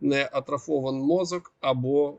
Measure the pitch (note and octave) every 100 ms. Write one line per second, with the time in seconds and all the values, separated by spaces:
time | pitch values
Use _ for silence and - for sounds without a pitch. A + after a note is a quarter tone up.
0 | C#3+ C#3 C#3 C#3+ C3 C#3+ - D3+ C3 C3+
1 | C#3 F3 F3+ F3 - _ C#3 B2+ B2+ C#3+
2 | C#3+